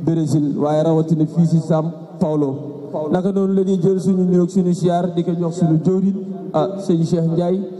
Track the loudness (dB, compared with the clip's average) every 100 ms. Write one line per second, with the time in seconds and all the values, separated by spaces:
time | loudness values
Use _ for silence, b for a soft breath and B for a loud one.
0 | 0 0 2 0 0 -2 0 2 2 2
1 | 2 2 2 2 2 2 2 0 0 -8
2 | -14 -4 -2 0 0 -2 -8 -12 -10 -6
3 | -2 0 0 0 2 2 2 2 2 2
4 | 0 2 2 2 2 2 0 0 0 0
5 | 0 -2 -2 -2 -2 0 2 2 2 2
6 | 0 -2 -6 -10 -4 -2 -2 -4 -2 0
7 | 2 0 0 0 0 -2 -4